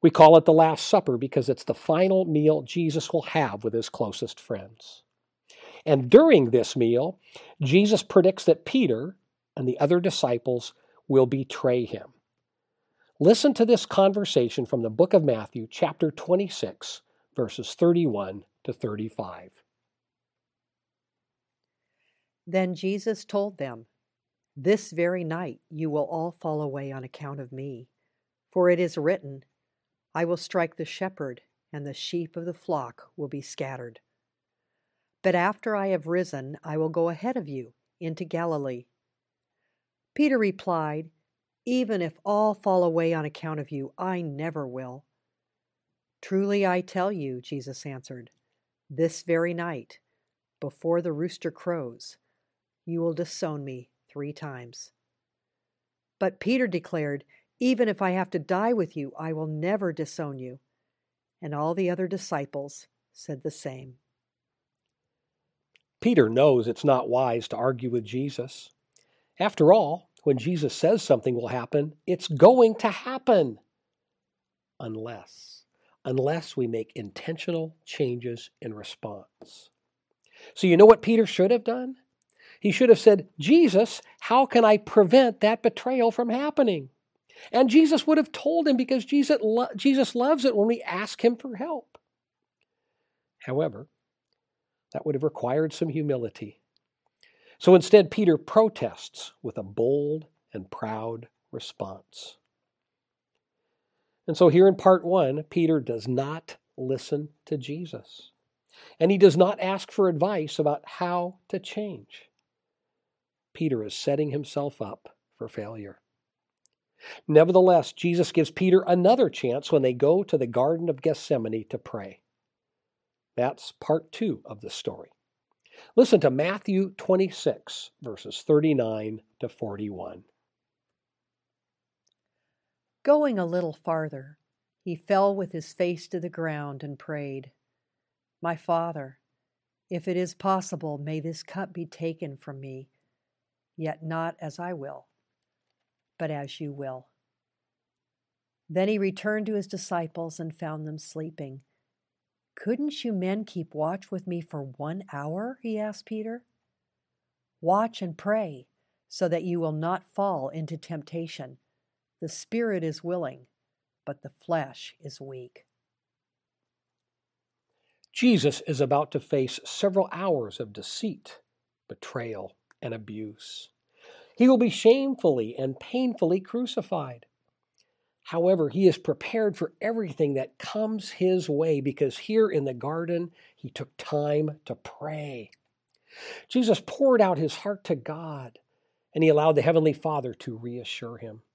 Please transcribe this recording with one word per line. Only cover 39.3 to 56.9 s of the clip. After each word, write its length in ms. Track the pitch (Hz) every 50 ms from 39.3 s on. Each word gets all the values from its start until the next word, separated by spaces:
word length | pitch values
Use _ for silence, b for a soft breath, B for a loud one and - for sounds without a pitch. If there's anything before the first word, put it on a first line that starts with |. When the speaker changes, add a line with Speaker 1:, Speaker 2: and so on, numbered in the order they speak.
| _ _ _ _ _ _ _ _ _ _ _ _ _ _ _ _ _
Speaker 2:
Peter 240 | - 294 294 269 247
replied, 720 | 220 196 185 190 - 196 175 165 156 151 151 156 160 160 _ _ _ _ _ _ _ _ _ _ _
"Even 360 | 240 254 254 254 208 220 190 175
if 160 | 160 156 _ _
all 300 | 202 208 208 214 214 208
fall 300 | 208 - 208 190 185 175
away 280 | 170 165 165 165 165 165
on 120 | 160 151
account 360 | 151 151 - - 160 156 151
of 100 | 147 -
you, 220 | 151 139 135 135 _ -
I 240 | 185 185 185 180 170
never 440 | 156 143 139 151 170 160 160 143
will." 380 | 127 123 131 131 127 123 139 _ _ _ _ _ _ _ _ _ _ _ _ _ _ _ _ _ _ _ _ _ _ _ _
"Truly 460 | - - 190 190 196 202 202 208 196
I 140 | 185 180 180
tell 320 | 180 185 - 190 180 196 208
you," 280 | 180 147 135 127 123
Jesus 460 | 123 - 156 139 123 139 131 - -
answered, 440 | 147 135 127 131 - 139 123 117 113 _ _ _ _ _ _ _ _ _ _ _ _
"this 340 | 139 131 165 165 160 - -
very 320 | - 170 165 170 175 170
night, 460 | 170 170 175 160 131 113 _ - _ _ _ _ _ _ _ _ _ _ _ _ _
before 400 | - 139 - - - 165 170 170
the 120 | 165 175 156
rooster 380 | 147 165 180 - - - 170
crows, 640 | 151 - - 180 175 165 139 120 117 123 - - - _ _ _ _ _ _ _ _ _ _ _ _ _ _
you 160 | - 165 165
will 140 | 165 170 160
disown 500 | 151 175 156 - - - 165 151 147 139
me 260 | 139 131 127 127 _ _ _ _ _
three 240 | _ 143 143 143 147
times." 600 | - 156 147 135 123 120 117 120 - - - _ _ _ _ _ _ _ _ _ _ _ _ _ _ _ _ _ _ _ _ _ _ _ _ _ _
But 220 | 196 190 185 _
Peter 260 | - 190 247 262 254
declared, 580 | 214 175 175 160 -